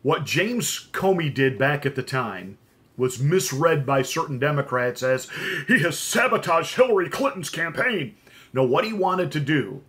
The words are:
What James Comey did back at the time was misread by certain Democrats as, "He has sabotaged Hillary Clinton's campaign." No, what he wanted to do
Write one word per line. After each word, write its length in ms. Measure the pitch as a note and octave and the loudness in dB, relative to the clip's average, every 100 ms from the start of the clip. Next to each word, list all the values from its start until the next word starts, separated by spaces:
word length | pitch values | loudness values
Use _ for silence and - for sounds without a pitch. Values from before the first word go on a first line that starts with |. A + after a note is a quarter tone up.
What 240 | C3 E3+ D3 | 2 0 0
James 640 | D#3 G#3 B3 D#3 - - | 0 0 0 -4 -6 -8
Comey 400 | - F#3+ F#3 D#3 | -2 0 2 0
did 260 | A#2+ C3+ A2 | 2 2 4
back 280 | C3+ C#3+ C3+ | 2 2 -2
at 100 | C3+ | -4
the 80 | |
time 540 | B2 C3 A2+ F#2 F#2 F#2+ _ _ _ - | -4 -4 -4 -8 -12 -16 _ _ _ -4
was 240 | B2+ A2+ | -4 0
misread 680 | C#3 F#3 F3+ C#3 E3 D#3 C3+ | 2 2 0 2 2 2 2
by 160 | C3+ | 0
certain 380 | C3 D#3+ D#3 C3 | 0 -2 -4 -2
Democrats 640 | C#3+ C#3+ C3+ B2+ B2 A#2+ | 0 0 0 0 -2 0
as, 240 | C3 C3 - - - - - | 0 0 -2 -8 -6 -6 2
"He 120 | A3 | 4
has 200 | E3 C#3+ | 4 -2
sabotaged 760 | - A#3 A#3+ A3 F3+ E3 D#3 - | -2 0 2 0 2 0 0 2
Hillary 340 | B3+ G3+ E3 | 4 4 0
Clinton's 400 | - C4+ F#3+ D#3 | -2 -2 -2 -8
campaign." 680 | D#3+ E3 - A#3+ G#3 B2+ - - - - | -6 -4 -2 -2 -2 -4 -10 -20 -20 -6
No, 100 | C3 | 0
what 220 | C3 D3 G#3+ | 4 2 0
he 80 | |
wanted 380 | G#3+ F#3 F#3 E3 | 0 0 0 -2
to 60 | D3+ | -2
do 420 | C#3 D3+ G2+ C#3+ | 0 0 0 -10